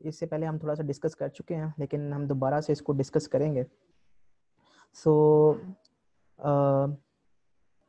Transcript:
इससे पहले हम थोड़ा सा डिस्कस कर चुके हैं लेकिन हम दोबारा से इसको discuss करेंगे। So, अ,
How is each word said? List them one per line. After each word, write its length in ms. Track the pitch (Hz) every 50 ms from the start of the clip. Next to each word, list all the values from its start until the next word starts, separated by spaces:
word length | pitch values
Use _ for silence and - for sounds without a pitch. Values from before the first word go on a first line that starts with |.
इससे 260 | - 156 156 - 170
पहले 200 | 165 156 151 160
हम 120 | 160 156 156
थोड़ा 160 | 160 151 151
सा 80 | 156
डिस्कस 320 | 156 139 139 - - 156 -
कर 140 | - 143 139
चुके 260 | - - - - 170
हैं 200 | 156 156 156 151 -
लेकिन 340 | 143 135 - 147 147 143
हम 140 | 143 143 143
दोबारा 340 | 139 143 131 131 135 143 151
से 120 | 151 -
इसको 200 | 147 - - -
discuss 340 | 143 135 139 - - 156 -
करेंगे। 380 | - - 131 147 156 147 127 127 - _ _ _ _ _ _ _ _ _ _ _ _ _ _ _ _ _ _ _ _ _ _ _ _ _
So, 180 | - - 160 151 151 151 151 151 151 151 151 147 147 - 185 190 - _ _ _ _ _ _ _ _ _ _ _ -
अ, 480 | - 147 143 143 139 139 139 139 139 143 143 - _ _ _ _ _ _ _ _ _ _ _ _ _ _ _ _ _